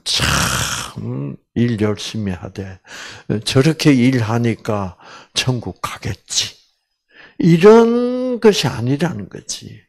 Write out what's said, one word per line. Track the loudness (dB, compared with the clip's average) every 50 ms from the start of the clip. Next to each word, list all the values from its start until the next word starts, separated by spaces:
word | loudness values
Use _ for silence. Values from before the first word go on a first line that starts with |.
| _
참 | -6 -4 -2 -2 -2 -2 -2 -2 -2 -4 -4 -6 -6 -8 -10 -12 -12 -12 -12 -10 -8 -8 -8 -8 -10 -10 -14 _ _ _
일 | -2 0 0 0 -2
열심히 | -2 -2 -2 -6 -8 -10 -8 -6 -6 -6
하대. | -6 -8 -10 -14 -14 -14 -14 -14 -16 -20 _ -20 -20 -18 -18 -18 -18 -20 -6 -6 -6 -4 -4
저렇게 | 0 2 2 4 4 0 2 4 4
일하니까 | 4 6 4 4 2 2 0 0 -2 0 0 -2 -2 -4 -4 -4 -4 -4 -4 -6 -10 _ -20 -20 -20 -20 -20 _ _
천국 | -4 -2 -2 -4 -4 -6 -10 -12 -12
가겠지. | -12 -12 -12 -10 -10 -10 -10 -10 _ _ -6 -6 -6 -6 -10 _ _ _ _ _ _ _ _ _ _ _ _ -20 -20 -20 _ 0
이런 | 4 4 4 8 8 10 10 10 8 6 2 0 0 -2 -2 -4 -4 -4 -4 2
것이 | 4 4 4 4 -2
아니라는 | -2 -4 -2 -2 -2 -2 -2 -2 -4 -4 -8 -12 -12
거지. | -14 -18 -14 -14 -14 -14 -14 -18 -20 -20 _